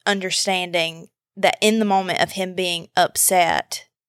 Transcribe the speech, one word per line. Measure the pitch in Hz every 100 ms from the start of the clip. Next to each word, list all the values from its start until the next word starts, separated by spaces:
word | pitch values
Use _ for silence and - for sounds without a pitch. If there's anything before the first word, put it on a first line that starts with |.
| -
understanding | 196 185 - - 185 180 170 165 165 - _ _ 190
that | 190 -
in | 214 220
the |
moment | 208 196 185 -
of | 170
him | 196 185
being | 185 180 170 - -
upset, | 170 - - 185 165 73 - - - _